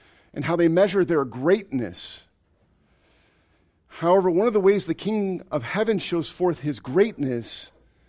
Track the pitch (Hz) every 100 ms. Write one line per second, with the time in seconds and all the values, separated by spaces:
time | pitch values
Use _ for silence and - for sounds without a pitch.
0 | _ _ _ - 147 170 170 170 196 190
1 | 175 160 131 120 147 214 - 131 104 87
2 | - - - _ _ _ _ _ _ _
3 | _ _ _ _ _ _ _ _ _ -
4 | 170 190 185 170 233 214 190 202 - 160
5 | 190 214 196 180 - 147 113 196 220 202
6 | - 170 151 - 175 160 147 127 - 151
7 | 220 - 135 120 110 - - _ _ _